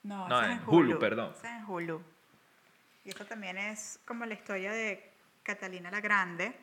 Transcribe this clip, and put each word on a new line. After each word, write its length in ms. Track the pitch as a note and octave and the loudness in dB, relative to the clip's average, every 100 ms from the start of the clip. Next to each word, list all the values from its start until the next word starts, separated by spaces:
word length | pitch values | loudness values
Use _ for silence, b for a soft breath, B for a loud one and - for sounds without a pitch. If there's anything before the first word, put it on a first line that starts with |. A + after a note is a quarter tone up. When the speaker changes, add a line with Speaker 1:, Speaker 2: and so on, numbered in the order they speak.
Speaker 1:
No, 240 | - G3+ F3+ | -8 -8 2
Speaker 2:
No, 120 | B2 | 4
Speaker 1:
esa 40 | G#2+ | 4
es 60 | |
Speaker 2:
en 100 | - | 0
Speaker 1:
en 60 | - | 8
Speaker 2:
Hulu, 200 | E3+ C3 | 8 8
Speaker 1:
Hulu. 80 | G#2+ | 4
Speaker 2:
perdón. 340 | G#2+ A2 A2+ - | 2 0 -4 -8
Speaker 1:
Esa 180 | A#3 A#3 | -12 -12
es 40 | |
en 60 | G#3 | -8
Hulu. 320 | F3 E3+ D#3+ E3+ _ _ _ _ _ _ _ _ _ G3 | -6 -6 -8 -10 _ _ _ _ _ _ _ _ _ -16
Y 40 | |
esta 160 | F#3 G#3 | -14 -10
también 320 | A3 F#3+ F#3 | -10 -8 -6
es 420 | G#3 G#3+ - - - | -6 -6 -12 -14 -10
como 200 | A#3 A#3 | -8 -6
la 80 | |
historia 380 | G#3 - G3 F#3+ | -8 -6 -4 -2
de 400 | A3 A3 F#3+ - _ _ _ | -2 -2 -4 -10 _ _ _
Catalina 480 | - G3+ F#3+ F#3 F3 | -8 -6 -6 -10 -6
la 80 | G3+ | -4
Grande 540 | G#3 G3+ F3+ E3+ G3 - | 2 4 2 -2 -4 -4